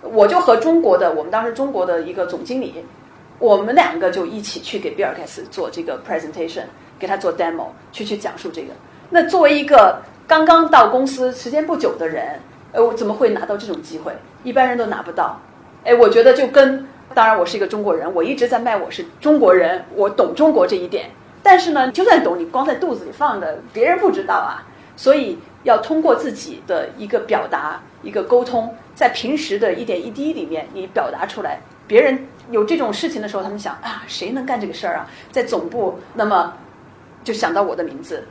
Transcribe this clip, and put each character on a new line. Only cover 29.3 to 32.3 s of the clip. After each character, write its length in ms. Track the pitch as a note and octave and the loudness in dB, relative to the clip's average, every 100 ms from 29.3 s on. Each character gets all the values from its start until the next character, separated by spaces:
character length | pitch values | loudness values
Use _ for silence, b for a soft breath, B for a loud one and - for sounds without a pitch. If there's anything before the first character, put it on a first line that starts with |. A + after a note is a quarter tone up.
| D4+ | -4
时 220 | - G3+ | -4 -2
的 140 | G#3+ | -2
一 120 | F3 | -2
点 160 | A#3 - | -6 -6
一 100 | A#3+ | -8
滴 220 | G#3+ D4 | -8 -8
里 120 | E4 | -6
面， 240 | E3 - D3 | -8 -8 -10
你 140 | G3 F#3 | -14 -6
表 220 | - - | -4 -4
达 160 | - G3+ | -6 -8
出 160 | - | -8
来， 160 | F3 D3+ - - - | -8 -10 -14 -20 2
别 140 | G#3+ | 4
人 260 | C#4+ C4 - | 4 0 -6